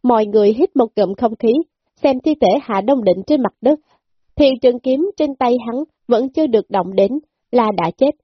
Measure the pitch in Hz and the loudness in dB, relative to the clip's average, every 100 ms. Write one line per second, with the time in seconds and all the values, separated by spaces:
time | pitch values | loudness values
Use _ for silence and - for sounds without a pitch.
0 | 247 233 214 214 202 220 370 269 226 - | 2 2 2 2 2 2 0 0 -2 0
1 | 185 196 240 220 226 262 330 _ _ _ | -2 0 -4 0 0 0 -2 _ _ _
2 | 294 262 311 302 185 285 - 196 208 277 | -2 0 -2 0 2 0 -2 -4 0 0
3 | 208 180 196 294 220 _ 240 302 _ _ | 0 -2 0 -2 -2 _ -2 -2 _ _
4 | _ _ _ - 285 254 254 247 262 262 | _ _ _ 0 2 4 0 0 -4 -2
5 | 381 - 294 269 247 247 233 240 311 _ | -2 -2 -6 -2 -2 -2 -4 -8 -10 _
6 | - 226 262 320 311 226 - 196 180 190 | -2 0 0 -2 0 0 -2 -6 -2 0
7 | 196 277 _ _ _ 240 220 190 170 - | 0 -2 _ _ _ -2 0 -2 -6 0
8 | 269 - | -2 -2